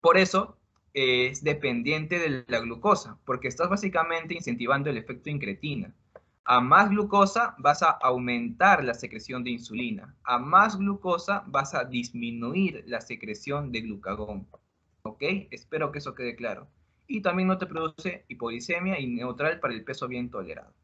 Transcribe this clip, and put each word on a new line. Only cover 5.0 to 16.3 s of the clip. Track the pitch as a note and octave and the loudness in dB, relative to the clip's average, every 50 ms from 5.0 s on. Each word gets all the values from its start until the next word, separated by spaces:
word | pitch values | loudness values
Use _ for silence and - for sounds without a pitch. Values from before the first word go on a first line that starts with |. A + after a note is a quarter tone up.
| G#2+ - C3 A#2+ - D3+ | -6 -8 -12 -12 -8 -6
incretina. | D3 C#3+ C#3 G2+ G2 - - D3+ C#3+ A#2 G2 - - _ _ _ _ - _ _ _ _ _ | -6 -4 -4 -4 -6 -6 -6 -6 -6 -6 -6 -8 -12 _ _ _ _ -20 _ _ _ _ _
A | - B2 B2+ | 4 4 4
más | B2 B2+ D3+ F3+ G#3 G#3+ | 6 8 8 8 8 6
glucosa | G3 G#3 G#3 G#3 - G3+ G3 G3 - A#3 A3 - - - | 4 2 2 4 6 6 6 6 4 0 0 -2 -2 0
vas | C3 C#3+ D3 - - | 2 2 4 6 4
a | D#3+ | 2
aumentar | D3+ - - C3 B2+ B2 B2 B2 A#2+ A#2+ A#2+ A#2 A#2 - F3+ G3 G3 D#3+ C#3 | 2 4 2 2 2 2 0 0 -2 -2 -2 -4 0 4 6 6 8 6 4
la | B2 A#2 | 0 -2
secreción | - - A#2+ - A2 A2 - B2+ B2+ A#2+ | -2 -4 -10 -12 -12 -12 -8 -8 -6 -6
de | B2 | -6
insulina. | A#2+ A2+ A#2 - A2 A2 B2 A#2+ A2 F#2+ F#2+ - - _ _ | -6 -6 -8 -8 -6 -4 -4 -4 -4 -6 -10 -16 -20 _ _
A | - B2 B2 | -2 -2 0
más | B2+ C#3+ E3 F#3+ G#3 A3 G#3 F#3+ | 0 6 6 8 8 6 4 -2
glucosa | G3 G3+ G3+ G3 - F#3 F3 E3+ - - G3+ - - | -2 -2 -2 -2 0 0 0 0 0 -2 -4 -4 -4
vas | - C3+ C3+ C#3+ D3 - | -2 -2 -2 -2 0 -2
a | D3 B2+ | -4 -4
disminuir | C3 B2+ B2 A#2+ - - A#2+ A#2 A#2 A#2 A#2 A#2 A#2+ C#3+ F#3 G3 F3+ C#3+ A2+ - | -2 -4 -4 -4 -4 -8 -8 -6 -6 -6 -6 -6 -4 0 2 2 0 0 -4 -10
la | B2 A#2+ A2+ - | -8 -8 -8 -8
secreción | - B2 A2 - G#2+ G#2+ G#2 - C#3+ C#3 D3 D3 C3 | -8 -14 -12 -10 -10 -10 -10 -6 -6 -4 -4 -4 -4
de | A#2+ A2+ A2 | -6 -6 -6
glucagón. | A2+ G#2 G2 - F#2+ G2+ G#2 G#2+ G#2+ G#2 G2 G2 - _ - _ _ _ _ _ _ _ _ _ | -6 -10 -8 -6 -6 -6 -6 -6 -8 -8 -10 -10 -14 _ -20 _ _ _ _ _ _ _ _ _
¿Ok? | A2 G#2+ _ C#3 C#3+ F#3+ G3 G3 - | -14 -10 _ -4 -4 -4 -4 -6 -10
Espero | - A#2+ - _ - D#3 D#3 D3 D3 | -16 -18 -14 _ -6 -4 -4 -4 -4
que | D3 | -6
eso | C#3+ C#3 B2 | -10 -10 -10
quede | - B2+ A#2+ | -6 -8 -8